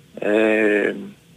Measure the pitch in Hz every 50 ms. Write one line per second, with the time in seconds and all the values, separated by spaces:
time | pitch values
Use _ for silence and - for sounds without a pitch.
0 | - - - - - 101 104 110 110 110 107 107 110 104 104 104 98 - 101 101
1 | 101 101 - - _ - -